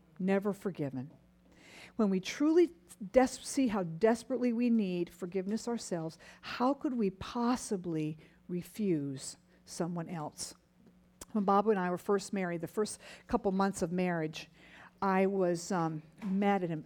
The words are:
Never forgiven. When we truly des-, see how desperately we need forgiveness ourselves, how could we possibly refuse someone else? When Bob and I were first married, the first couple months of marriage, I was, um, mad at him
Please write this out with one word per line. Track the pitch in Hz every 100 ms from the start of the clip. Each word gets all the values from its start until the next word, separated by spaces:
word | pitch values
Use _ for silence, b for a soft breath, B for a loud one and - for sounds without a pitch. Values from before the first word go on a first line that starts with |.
| _ -
Never | 190 196 202
forgiven. | 185 202 160 139 127 143 - _ _ _ B B B B -
When | 202
we | 190
truly | - - 302 330 339 - - - 196
des-, | 254 262
see | - - 285 254
how | 208
desperately | 175 165 220 233 - 247 247
we | 226 240
need | 226 190 175 175
forgiveness | - 180 190 190 220 240
ourselves, | 233 - 170 160 - B B
how | - - 247
could | 277 302 247
we | 196
possibly | 190 - 240 240 247 - 196 180 160 151 156 b b -
refuse | 175 - - 202 156 139 135 - - _ b -
someone | - 170 175 170
else? | 170 147 - - - _ _ - _ _ - -
When | 220
Bob | 196 202 208
and | 196
I | 180
were | 180
first | - 202 -
married, | 202 180 170
the | 165
first | - 214 - B B B
couple | 240 202
months | 190 196 190
of | 170
marriage, | 180 180 170 156 - - B B B B B
I | 196 190 190
was, | 196 175 170 -
um, | 180 160 156 - -
mad | 202 196 202 196
at | 170
him | 156